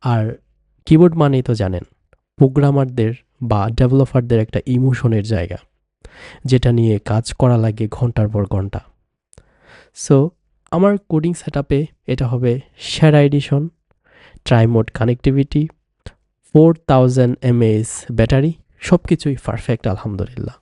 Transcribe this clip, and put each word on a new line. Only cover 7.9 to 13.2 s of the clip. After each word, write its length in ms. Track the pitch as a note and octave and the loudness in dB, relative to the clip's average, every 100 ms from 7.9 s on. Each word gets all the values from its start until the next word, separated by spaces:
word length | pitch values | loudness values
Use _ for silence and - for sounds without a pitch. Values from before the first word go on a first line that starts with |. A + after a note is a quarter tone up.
| - | -4
ঘন্টার 300 | B2 A#2 G#2+ | -4 -2 -2
পর 140 | G#2+ G2+ | -2 -4
ঘন্টা। 260 | G2+ G2 - - _ _ _ _ _ _ _ _ - _ - | -4 -6 -8 -14 _ _ _ _ _ _ _ _ -20 _ -18
So, 120 | - C#3 D3+ _ _ _ _ E3 | 0 2 2 _ _ _ _ 0
আমার 180 | G3 G3+ _ | 0 0 _
কোডিং 220 | D#3 D#3+ | -4 -2
সেটআপে 460 | F3 - D3 C#3 C#3 D3+ _ - | -6 -6 -8 -2 -2 -4 _ -8
এটা 140 | C3 B2+ | -4 -2
হবে 200 | B2 B2 A#2+ - _ - | -2 -2 -2 -6 _ -12
সেরা 280 | - D#3 D3 | 2 4 6